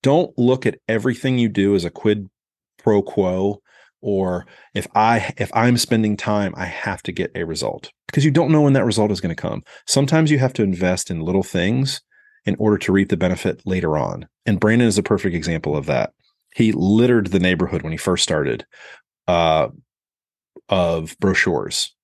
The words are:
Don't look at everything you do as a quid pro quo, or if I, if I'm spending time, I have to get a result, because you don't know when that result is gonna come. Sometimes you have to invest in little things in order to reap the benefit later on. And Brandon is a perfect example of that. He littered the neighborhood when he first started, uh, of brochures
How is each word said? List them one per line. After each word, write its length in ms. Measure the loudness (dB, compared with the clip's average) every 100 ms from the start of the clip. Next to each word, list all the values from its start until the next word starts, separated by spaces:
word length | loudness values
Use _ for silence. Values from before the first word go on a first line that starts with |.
Don't 280 | 4 2 0 0
look 300 | 2 2 0
at 100 | -4 -2
everything 520 | -2 -2 -2 -2 0
you 100 | 0
do 240 | 2 2
as 120 | 2 -2
a 40 |
quid 400 | -2 0 0 -4 _ _ _ _ _
pro 240 | 2 2
quo, 640 | 2 -2 0 0 -2 -4 _ _ _ _
or 440 | -4 -2 -2 -4 -8 -20 -10 -8
if 120 | -2
I, 400 | 2 4 2 -2 -6
if 100 | -4 0
I'm 200 | 2 2
spending 400 | 2 0 0 -2
time, 380 | -2 -2 -2 -6
I 100 | -10
have 360 | -8 -8 -8
to 80 | -8
get 200 | -6 -6
a 120 | -6 -6
result, 460 | -6 -6 -8 -16 _ -4
because 180 | 0
you 60 | 2
don't 220 | 2 4
know 100 | 4
when 120 | 4
that 120 | 4 2
result 240 | 2 0
is 100 | 0
gonna 140 | -4
come. 300 | -6 -6 -8 -12 -20 -2
Sometimes 420 | 0 2 2 2
you 80 | 2
have 160 | 0
to 100 | 0
invest 460 | -2 0 0 -2 -4
in 100 | -6
little 220 | -2 -2
things 600 | -2 -2 0 0 -2 -6 _ _ _ _ -6
in 100 | 0
order 180 | 0 0
to 140 | 2
reap 180 | 0 2
the 80 | 0
benefit 480 | 0 -2 -4 -6 -4
later 320 | -2 0 -2
on. 300 | -2 -6 -14 _ -2
And 140 | 2
Brandon 280 | 4 4 4
is 120 | 2
a 40 |
perfect 320 | 0 0 0 -4
example 400 | -4 -4 -2 -4
of 120 | -2
that. 260 | -2 -2 _ _ _ _
He 180 | 0 2
littered 580 | 2 2 4 4 4 2
the 80 | 2
neighborhood 420 | 2 2 -2 -4
when 100 | -6
he 60 | -6
first 240 | -2 -2
started, 460 | 0 -2 -2 -4 -10 -20 -20 -20 _ _ -2
uh, 420 | 2 2 2 0 -6 _ _ _ _ _ _ _ -20 -4
of 480 | 0 0 -2 -6 -2
brochures 760 | 0 0 0 -2 -4 -6 -8 _